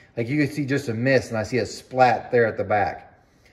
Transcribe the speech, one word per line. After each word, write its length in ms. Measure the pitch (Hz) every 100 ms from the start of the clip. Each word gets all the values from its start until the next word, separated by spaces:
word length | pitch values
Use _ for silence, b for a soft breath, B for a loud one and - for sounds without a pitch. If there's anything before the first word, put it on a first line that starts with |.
| B -
Like, 100 | 113
you 120 | 147
can 120 | 139
see 140 | -
just 240 | 131 139 127
a 60 |
miss, 340 | 110 131 131 -
and 80 | 113
I 60 |
see 160 | 101 123
a 80 | 98
splat 640 | - - 127 127 110 -
there 160 | 123 110
at 100 | 104
the 80 |
back. 580 | 95 104 - - - _ _ b b